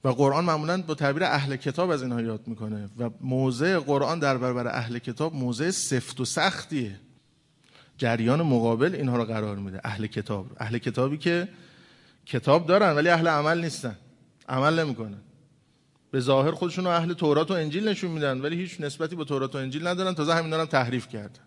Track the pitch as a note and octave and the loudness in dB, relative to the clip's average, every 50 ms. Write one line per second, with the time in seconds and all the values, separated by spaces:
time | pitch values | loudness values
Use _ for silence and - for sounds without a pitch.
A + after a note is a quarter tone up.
0 | - C3+ B2 A#2+ C#3+ C#3 C#3 D#3 F3 F3 D#3+ D3+ D3+ D#3 F3 F#3+ F3+ D#3+ D#3 C#3+ | 2 0 2 4 4 4 4 4 2 2 0 0 0 -2 -2 -2 -2 -4 -4 0
1 | D3+ C#3 C#3 D#3 F#3 C#3+ B2+ D3 C#3 C#3 C#3 C3 - D3 C3 - F3+ F3+ E3 C#3 | 0 0 2 2 0 2 2 0 0 -2 -4 -4 -4 -4 -2 0 0 0 0 -2
2 | B2+ B2+ B2 A#2+ A2+ A2+ A2 G#2+ - A#2+ A2+ G#2 A2 G#2+ G#2+ G#2 G#2 G2 G#2 A2+ | -2 -4 -2 -2 -2 -2 -4 -6 -8 -10 -10 -8 -8 -8 -6 -8 -8 -12 -8 -6
3 | A#2+ A#2 A2 - - C3 B2+ C3 C3 C3 B2 A#2 D3 F3+ F#3+ F3 C#3+ C#3 C#3+ C#3 | -6 -6 -6 -8 -4 -2 0 2 2 0 0 2 2 2 2 0 2 2 2 2
4 | C#3+ B2 E3 E3+ D3+ C#3 C3+ B2 B2 B2+ B2 B2 A#2+ A#2+ - B2 A2+ A#2 A#2+ A#2+ | 2 0 0 0 2 0 2 2 0 0 -2 -2 -2 -2 -2 -4 -4 -4 -6 -8
5 | - - A#2 - D3+ E3 E3 C#3 B2+ B2 A#2+ A2 D3+ F3 F#3+ - - - C#3+ B2 | -6 -8 -4 -4 -4 -4 -2 -2 -2 -2 -2 -2 -2 -2 -2 -2 -2 0 -2 -2
6 | - - - - B2+ - - E3+ D#3+ F#3+ F#3 - - - D#3 C#3+ A#2+ G#2 G2 G2 | -2 -4 -6 -6 -6 -4 0 2 2 0 0 -2 -10 -6 -4 -4 -4 -4 -8 -12
7 | - _ _ _ _ _ _ _ _ _ _ _ _ _ _ - - _ _ - | -18 _ _ _ _ _ _ _ _ _ _ _ _ _ _ -20 -20 _ _ -2
8 | C3 A#2 A#2 A2+ A2+ A#2 C3 D#3 E3+ D3+ C3 A#2+ A2+ A#2 A#2 A2+ C3+ F3 F#3+ - | 0 0 0 2 2 2 2 4 4 4 4 4 4 4 4 4 2 2 2 0
9 | D3 B2+ A#2+ A#2+ A2+ G#2+ A2+ A2 G#2+ G#2+ G#2 G2+ G2 G2 F#2 F#2+ - A#2 G#2+ G2+ | -2 0 0 0 0 0 -2 -4 -2 -4 -4 -6 -8 -8 -8 -8 -6 -6 -6 -4
10 | G#2+ A2 - A2+ G2+ - A2 G2 F#2 - - - - A2 A#2 A#2+ - C3 A2 B2+ | -6 -4 -4 -6 -6 -4 -6 -6 -6 -10 -10 -10 -6 -4 -4 -4 -4 -4 -2 0
11 | B2+ C#3 D3 D3+ - F3 E3+ F3 F3+ G3+ - - - - - - - - - _ | 0 0 -2 -2 0 0 0 0 -2 -4 -10 -18 -20 -20 -20 -20 -20 -20 -20 _
12 | _ _ _ _ _ - - B2 - D3+ C#3 E3+ E3+ D#3 F3+ G#3 G#3+ F#3 D3+ D3 | _ _ _ _ _ -6 -6 -2 4 4 4 4 6 4 4 6 6 6 4 4
13 | D3+ E3+ E3+ D#3+ E3 E3+ D#3+ D3 D3 D#3 E3 E3+ E3+ D#3+ - - - B2 G#2 - | 4 4 4 4 4 2 2 2 2 2 2 2 0 -4 -6 -6 -8 -8 -10 -10
14 | - - _ _ _ _ _ _ _ - C3 C3 C3+ D3+ D#3+ E3 D#3+ D3 B2 A2+ | -16 -20 _ _ _ _ _ _ _ -4 -2 2 2 4 4 4 0 0 -2 -6
15 | A2+ G#2+ G2+ G2+ - - _ _ _ _ _ _ _ _ _ _ _ _ _ _ | -8 -10 -10 -14 -16 -20 _ _ _ _ _ _ _ _ _ _ _ _ _ _
16 | _ _ - C3+ B2 B2+ C3+ C3+ C3+ D#3 D#3 - F#3 F3 D#3 F3+ F#3 F3+ E3+ E3+ | _ _ -2 -2 4 4 4 6 6 2 0 0 -2 -2 -2 -2 0 2 2 2
17 | E3 E3+ F3 D#3+ F3 D3+ D3 D3 E3 D#3 F#3+ F3 D#3 D3+ D3 F3+ G#3+ A3 G3 - | 2 0 -2 0 2 4 4 4 4 2 0 -2 -2 -2 -2 -2 0 0 -2 -2
18 | - F3+ E3 D#3+ D3 C#3 C3 B2+ C3+ D3+ E3 E3+ F#3 E3+ - - D3+ C#3+ C#3 - | -2 -4 -2 0 0 0 0 0 -2 -2 -2 -4 -6 -6 -8 -8 -8 -8 -4 -4
19 | E3 D#3+ F3 E3+ D3+ C3+ D3 C3+ C3+ C3 C3 C#3 C3 C3 C3 D3+ D#3+ F3 F3+ F3+ | -6 -6 -4 -6 -4 -2 -2 -2 -2 -2 -4 -6 -6 -4 -6 -4 -2 -2 -2 0
20 | F#3+ F#3 F#3 D#3 D3+ D#3 E3 E3 E3 D#3+ D#3 D#3+ D#3+ D#3 - C3+ B2+ A#2+ B2 B2 | -2 -2 0 0 0 2 2 2 2 0 -2 -2 -2 2 2 2 2 2 -2 -4
21 | - - - G#2+ G#2 G#2 - - _ | -4 -6 -12 -12 -12 -12 -18 -20 _